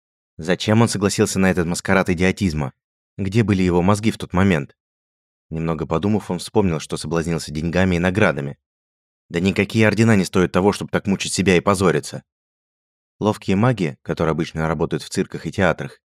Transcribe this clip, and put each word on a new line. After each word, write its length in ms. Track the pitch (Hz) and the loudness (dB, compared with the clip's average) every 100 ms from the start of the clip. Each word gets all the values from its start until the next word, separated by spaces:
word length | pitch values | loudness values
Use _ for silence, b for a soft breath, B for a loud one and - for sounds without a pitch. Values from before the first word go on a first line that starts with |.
| _ _ _ - | _ _ _ -12
Зачем 440 | 82 90 - 107 | -2 -2 2 4
он 80 | 117 | 4
согласился 480 | 98 98 - 104 95 | 2 -2 2 0 2
на 140 | 95 | 2
этот 160 | 87 85 | 2 -2
маскарад 420 | 87 - 95 92 | -4 0 0 2
идиотизма? 640 | 85 92 92 95 76 67 - _ _ _ - | 0 0 0 -2 -2 -6 -8 _ _ _ -8
Где 240 | 95 104 | -2 0
были 180 | 104 95 | 2 2
его 220 | 90 87 | 2 2
мозги 260 | 87 104 107 | 2 2 0
в 80 | - | -4
тот 160 | 90 | -4
момент? 420 | 90 98 82 69 _ _ _ _ _ _ _ _ | 0 2 2 -2 _ _ _ _ _ _ _ _
Немного 340 | 80 82 80 76 | -6 -4 -4 -2
подумав, 460 | 82 101 107 - | -2 0 -2 -2
он 80 | 87 | -8
вспомнил, 400 | - 110 98 78 | -2 0 2 0
что 180 | - - | -6 -8
соблазнился 540 | 78 85 78 82 - | -4 -2 -2 -4 -6
деньгами 460 | 76 82 85 92 87 | -6 -2 0 2 2
и 20 | |
наградами. 580 | 90 92 101 73 69 - _ _ _ _ _ _ _ | 0 2 0 0 -6 -12 _ _ _ _ _ _ _
Да 100 | 85 | -2
никакие 480 | 95 90 98 113 107 | 0 0 -2 2 2
ордена 280 | 101 113 107 | 4 4 4
не 100 | 87 | 2
стоят 260 | 98 90 | 0 2
того, 200 | 92 98 | 2 2
чтобы 180 | 95 - | 0 -4
так 160 | 87 - | -4 -2
мучить 280 | 95 - | -4 -4
себя 220 | - 95 87 | -2 2 4
и 40 | |
позориться. 640 | 101 98 95 73 - 71 - _ _ _ _ _ _ _ _ _ | 4 2 2 0 -4 -14 -18 _ _ _ _ _ _ _ _ _
Ловкие 340 | 101 104 - 98 | -2 -2 -2 2
маги, 440 | 120 113 80 65 | 2 2 -2 -4
которые 300 | - 80 80 | -8 -2 0
обычно 360 | 78 80 82 80 | 0 -4 -4 -4
работают 360 | 78 80 78 | -2 -2 -4
в 60 | - | -6
цирках 360 | - 92 76 85 | -6 -6 -6 -8
и 60 | |
театрах, 500 | 87 92 76 69 - | 0 0 0 -6 -14